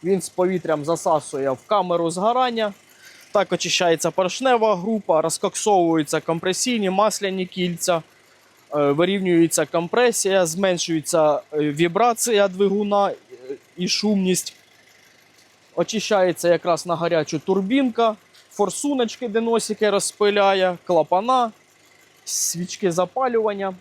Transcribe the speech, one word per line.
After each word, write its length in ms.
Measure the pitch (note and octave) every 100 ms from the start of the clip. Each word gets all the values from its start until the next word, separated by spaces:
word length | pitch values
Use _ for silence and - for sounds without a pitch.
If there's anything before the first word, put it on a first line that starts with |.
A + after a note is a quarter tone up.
Він 180 | E3+ F#3+
з 60 | -
повітрям 560 | - F3+ F#3 D#3+ D#3
засасує 640 | D3 E3+ F#3+ D#3+ - C#3+ C3+
в 160 | B2+ _
камеру 440 | G#3 F3+ E3+ E3
згорання. 640 | E3+ G#3 A#3+ B3+ A3+ G#3+ G3 _ _ - - -
Так 200 | G#3 F#3
очищається 580 | F3 F3 - F3+ E3 E3
поршнева 680 | D#3+ F#3 - C4 A#3+ A3 F#3+
група, 440 | F#3 A3 - D#3+
розкоксовуються 1000 | D#3+ - G3 - - G3+ E3+ E3 D3 D#3+
компресійні, 720 | - E3 F3+ F3+ - A#3+ G3
масляні 560 | F#3+ G#3+ G3 G3+ F#3+ F3+
кільця, 560 | - F3+ E3+ - E3+ D#3 _ _ _ _ _ _
е, 180 | D3 C#3+
вирівнюється 760 | C#3+ F3+ G3+ F#3+ E3+ E3 - D3+
компресія, 800 | E3+ E3+ A3 B3 A#3+ G3 F#3+ F3
зменшується, 880 | D#3+ G3 F3 - E3 D3 E3+ D3+
е, 60 | D3 -
вібрація 960 | D3+ D3+ D3 F3 E3+ A#3+ A3+ - G#3+ G3+
двигуна, 600 | F#3 G3+ G3 G#3 G3+ G3
е, 40 | B2 _ A#2+ B2+ C#3+ _ -
і 120 | F3
шумність. 680 | - G#3 G#3 F#3 F3+ - - _ _ _ _ _ _ _ _ _ _ _
Очищається 760 | - E3+ A3 - G#3 F#3 E3 E3+
якраз 380 | E3+ F3 D#3+ F3+
на 100 | E3
гарячу 420 | E3+ E3+ D3+ D#3+
турбінка, 800 | - F#3+ F#3+ C4 C4 A3 A#3 G#3+ _ _ _
форсуночки, 800 | - G3+ - C#4+ C#4 A#3 - B3
де 120 | G#3
носики 500 | A#3 A#3 - G#3 G#3+
розпиляє, 880 | G3+ - - G#3 G#3 G3 G3 F#3 F3
клапана, 680 | - F3 D3+ F3+ A3+ C4 A#3+ - _ _ _ _ _ _
свічки 680 | - - - E3 F3+ - G3
запалювання. 840 | E3 F3+ - C4 A#3 G#3+ G3+ G3 F#3